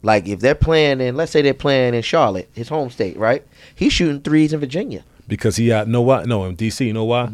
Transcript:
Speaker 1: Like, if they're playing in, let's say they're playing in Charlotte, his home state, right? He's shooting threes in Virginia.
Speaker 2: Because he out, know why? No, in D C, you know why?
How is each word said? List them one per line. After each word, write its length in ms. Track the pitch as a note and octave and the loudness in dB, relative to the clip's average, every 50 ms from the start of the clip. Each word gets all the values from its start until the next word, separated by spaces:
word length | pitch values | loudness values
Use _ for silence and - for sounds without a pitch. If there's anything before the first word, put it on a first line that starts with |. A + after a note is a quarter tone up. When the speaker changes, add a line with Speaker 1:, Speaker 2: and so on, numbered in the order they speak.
| - | 2
Speaker 1:
Like, 240 | G#2+ A2 G#2+ E2+ | 2 2 2 0
if 120 | F#2+ G2+ F2+ | -2 -6 0
they're 140 | G#2 C3 D3+ | 2 0 2
playing 480 | - - D#3+ D#3+ D#3+ D#3 C#3+ C#3 C3 | 2 2 2 4 2 4 2 2 0
in, 140 | B2+ B2 B2 | -2 -4 -2
let's 140 | C#3 E3 D#3 | -4 -4 0
say 100 | - D3+ | 2 2
they're 140 | C#3+ C#3 C3 | 2 2 0
playing 400 | C3 - C#3+ C#3 C3 B2+ B2 A#2+ | 0 0 0 2 2 2 2 0
in 80 | A#2 A2+ | -2 -2
Charlotte, 460 | - - E3 D3 A2 G2 F#2 F2+ _ _ | 0 0 2 2 2 0 -4 -8 _ _
his 160 | - A#2 A#2+ | -14 -10 -6
home 220 | D3+ D#3+ C#3+ B2 | -6 -6 -6 -6
state, 260 | A#2 - A2 F#2 E2 | -4 -6 -6 -6 -4
right? 260 | - G#2+ A2 B2+ C#3+ - _ _ _ - - _ | -2 0 0 0 0 -4 _ _ _ -20 -20 _
He's 180 | - F3+ - - | -2 0 0 2
shooting 280 | - F3+ D#3+ C#3+ C#3+ | 2 0 0 0 -2
threes 320 | C#3+ C#3+ D3+ D#3 D#3 D3+ D#3 | -2 2 4 4 4 2 0
in 60 | D3+ | -4
Virginia. 440 | D3 C3 C3+ E3+ A#3 B3 C3 E2 - _ _ _ - | -6 -4 -6 -6 -6 -6 -10 -12 -14 _ _ _ -8
Speaker 2:
Because 280 | - G#2 - - A2+ G2 | -8 -8 -2 0 0 0
he 160 | - A#2 A#2 A2+ | 2 2 2 2
out, 140 | G#2+ G#2 | 2 0
know 160 | A2 A2+ A#2+ A#2+ | 0 0 2 4
why? 200 | B2+ C3+ A#2 D#2 | 4 2 2 2
No, 200 | A#2+ A#2 G#2 F#2+ | -2 -2 -2 -2
in 80 | F#2 F2+ | -4 -6
D 160 | E2+ A2 A2+ | -4 -4 -4
C, 160 | - - C3+ | -2 -2 -2
you 80 | A#2 G#2+ | -2 -2
know 120 | A2+ A2+ | -2 -2
why? 240 | A2 A#2 B2 B2 A2+ | 0 0 -2 -2 0